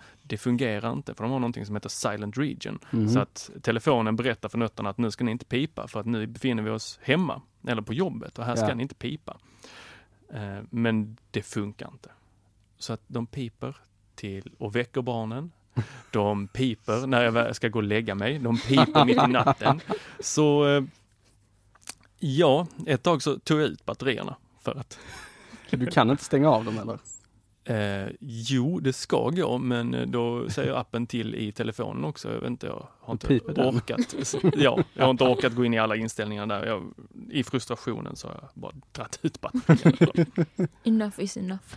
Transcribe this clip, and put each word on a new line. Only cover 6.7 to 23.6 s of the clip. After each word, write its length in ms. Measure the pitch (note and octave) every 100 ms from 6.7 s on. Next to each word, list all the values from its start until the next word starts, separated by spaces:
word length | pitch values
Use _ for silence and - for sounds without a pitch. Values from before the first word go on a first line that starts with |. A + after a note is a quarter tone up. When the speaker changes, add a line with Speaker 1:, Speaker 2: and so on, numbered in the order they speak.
Speaker 1:
oss 280 | A2 - -
hemma 400 | - D#3 E3+ - - _ -
eller 160 | A2+
på 120 | G#2+
jobbet 440 | A#2+ F#3 A2+ G#2+ -
och 60 |
här 120 | A#2 A#2
ska 120 | A2
Speaker 2:
Ja. 60 |
Speaker 1:
ni 80 | A#2+
inte 120 | C#3
pipa. 420 | - A#2+ D3+ - - _ _ - - - - _ _ -
Eh, 260 | A#2+ G2+ G2 -
men 460 | A#2+ A#2 A2 G#2+ A2 _
det 120 | G#2+
funkar 460 | - A2 G2+ - -
inte. 180 | - - _ _ _ _ _ _ -
Så 140 | -
att 100 | A2+ -
de 200 | B2 A#2
piper 500 | C#3 A#2 - B2 - _ _ _
till 360 | - G2+ G2 - -
och 180 | G#2+ A#2
väcker 260 | A#2+ C3+
barnen. 500 | B2 A#2 A2 B2 E3+ - _
Speaker 2:
<laughs> 360 | - G#2 - -
Speaker 1:
De 380 | A2 G#2 G2+ G2+
piper 580 | - C3 G#2+ - A2 C3+
när 160 | A#2+
jag 80 | A#2+
väl 220 | A#2 A#2
ska 140 | A2+ A#2
gå 100 | A2+
och 40 |
lägga 320 | G#2 G#2+ A2
mig. 240 | G2 A2 D3+
De 200 | A#2+ A#2
piper 460 | B2 C3+ C3 D#3
mitt 180 | C3 B2
i 40 | C#3
natten. 540 | B2+ E3+ - - D#3 - G#4+ - -
Så, 480 | - - D3+ D3 C#3+
eh, 140 | C#3+ C3+ - _ _ _ _ _ _ _ _ - - _ -
ja, 480 | D3 C3+ D#3+ C#3+ E3+ - -
ett 160 | C3
tag 200 | F3 D#3
så 160 | D3 C3+
tog 220 | - D#3